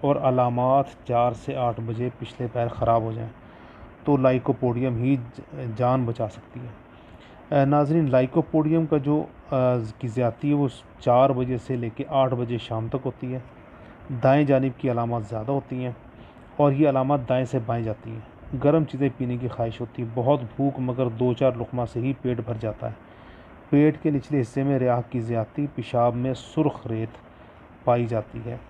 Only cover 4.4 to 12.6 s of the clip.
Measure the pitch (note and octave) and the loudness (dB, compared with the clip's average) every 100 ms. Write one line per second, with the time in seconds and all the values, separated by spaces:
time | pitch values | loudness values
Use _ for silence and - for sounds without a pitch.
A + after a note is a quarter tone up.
4.4 | A#2+ A#2 B2+ A#2+ C3 A#2 B2 C#3 A#2+ - | 0 0 0 0 -2 0 0 0 -2 -16
5.4 | - C#3+ B2+ G#2+ B2 C3 A#2+ A#2 A2 - | -16 -12 -10 -2 2 2 0 -2 -4 -6
6.4 | - B2 B2 G#2 - - - - - - | -18 -14 -14 -16 -20 -20 -20 -20 -20 -20
7.4 | - D3 C#3 D3 C#3+ E3 D3+ B2+ B2+ E3+ | -2 2 4 4 4 2 4 4 4 0
8.4 | D#3 D#3+ D#3 E3 D#3+ D3+ C#3 D3+ - - | 0 0 2 0 2 0 0 -2 -2 -12
9.4 | - C3+ B2+ B2 A2 - B2+ A2 A#2+ A#2 | -6 0 2 0 -2 -8 -6 0 -2 0
10.4 | D3 D3 C#3+ - - - - A#2+ C3+ B2+ | 0 2 0 -4 -20 -6 4 6 6 4
11.4 | B2 B2+ - B2+ A#2 A2 C#3+ C#3 C3 B2 | -2 -4 -4 -4 -4 -6 -4 0 2 0
12.4 | A#2+ A#2 | -2 -4